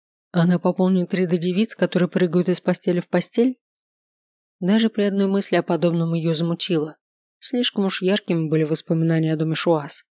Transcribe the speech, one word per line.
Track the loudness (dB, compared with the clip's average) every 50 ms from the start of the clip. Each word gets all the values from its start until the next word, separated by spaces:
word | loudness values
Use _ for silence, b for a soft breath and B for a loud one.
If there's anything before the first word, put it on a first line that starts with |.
| _ _ _ _ _ _
Она | 0 2 2 4 2 2
пополнит | 2 0 0 2 2 2 2 2 0 -2 -2
ряды | -2 0 0 0 0
девиц, | 0 -2 0 0 0 -2 0
которые | -2 -2 0 2 0 0 0
прыгают | 2 0 0 2 2 0 2 2
из | 0 0
постели | 0 -2 -2 -2 0 -2 -2 -2
в | -2 -2
постель? | -2 -2 -2 0 0 2 2 2 0 -4 _ _ _ _ _ _ _ _ _ _ _ _ _ _ _ _ _ _ _ _
Даже | 0 2 2 2 2 0
при | 0 0 0
одной | 0 0 0 0 0
мысли | 0 0 0 0 0 -2
о | 0
подобном | 0 -2 0 0 0 0 0 0 0 -2
её | -2 0 -2 -2
замутило. | 0 -2 -2 -2 -4 -2 -2 -2 -2 -2 -4 -8 -14 _ _ _ _ _ _ _ _
Слишком | -10 -4 -2 -2 -2 -2 -2 -2 -2
уж | -2 -2 0
яркими | 0 0 0 0 0 -2 -2 -2 0 0
были | 0 0 0
воспоминания | 0 -2 -4 -2 -2 -2 0 2 2 2 2 2 0 0
о |
доме | -2 -2 -2 -2
Шуаз | -2 0 0 0 0 0 -4 -8 -10 -10 _ _ _